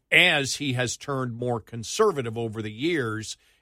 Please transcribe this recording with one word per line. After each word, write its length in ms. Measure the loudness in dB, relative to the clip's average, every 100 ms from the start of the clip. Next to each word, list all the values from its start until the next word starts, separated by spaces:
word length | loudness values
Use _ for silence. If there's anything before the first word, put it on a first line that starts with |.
| 4
as 460 | 6 6 4 0 -2
he 180 | -2
has 220 | 0 -2 -4
turned 400 | -6 -4 -4 -4
more 240 | -4 -4
conservative 800 | -6 -12 -8 2 2 2 -4 -4
over 240 | -4 -4
the 100 | -6
years 640 | -4 -2 0 -2 -4 -8 -12 _ _